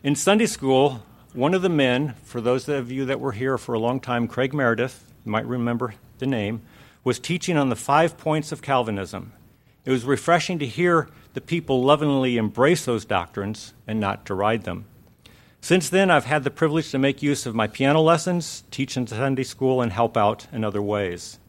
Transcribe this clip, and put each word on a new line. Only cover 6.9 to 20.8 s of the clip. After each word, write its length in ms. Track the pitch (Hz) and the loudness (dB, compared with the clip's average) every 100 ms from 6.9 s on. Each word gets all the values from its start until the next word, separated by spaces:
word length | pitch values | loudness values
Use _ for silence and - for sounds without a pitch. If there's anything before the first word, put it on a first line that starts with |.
| _ | _
was 160 | 127 120 | -4 -2
teaching 380 | - 175 - 160 | -4 -4 0 0
on 140 | 135 | 2
the 60 | 113 | -2
five 400 | - 147 165 - | 2 2 2 0
points 360 | 156 156 151 | -2 -2 -4
of 100 | - | -10
Calvinism. 720 | - 135 113 101 92 95 92 - _ _ _ _ | 0 0 0 -4 -6 -10 -12 -20 _ _ _ _
It 60 | 131 | -2
was 140 | 131 | -2
refreshing 560 | 120 139 - 170 - 175 | 0 0 2 2 2 -6
to 60 | 135 | -6
hear 420 | 110 175 165 143 - - | -2 2 2 0 -14 -12
the 80 | 131 | -12
people 420 | - 170 160 131 | -4 -4 0 2
lovingly 540 | 131 147 151 139 131 120 | 4 4 4 2 2 0
embrace 480 | 107 117 139 170 | 0 2 4 4
those 200 | - 113 | 0 -4
doctrines 720 | - 95 85 - 101 107 - - - | 0 -2 -2 -6 -6 -8 -14 -16 -6
and 100 | 110 | -2
not 260 | 101 104 | -2 -4
deride 380 | - 95 104 113 | -6 -2 0 0
them. 220 | 92 87 101 - _ _ - - _ _ | -4 -10 -12 -20 _ _ -20 -20 _ _
Since 280 | - 180 147 | 2 2 4
then, 220 | 185 190 | 2 4
I've 160 | 151 120 | 4 4
had 180 | 151 | -2
the 60 | 131 | -2
privilege 400 | - 160 160 151 | 0 0 0 -2
to 80 | 135 | 0
make 240 | 139 139 | 0 0
use 240 | 147 139 123 | 0 0 -2
of 80 | |
my 120 | 113 107 | -2 -2
piano 360 | - 139 156 | 2 2 4
lessons, 640 | 160 165 180 175 160 - - | 4 4 2 -4 -4 -14 -14
teach 280 | - 135 131 | -8 -6 -4
in 80 | 113 | -4
Sunday 380 | 110 135 131 | -2 -2 -2
school, 360 | 127 - 131 127 | -4 -2 0 2
and 100 | 117 | 0
help 240 | 95 117 | 0 0
out 320 | 120 104 110 - | 4 2 0 -8
in 100 | 120 | -6
other 200 | 107 101 | -4 -2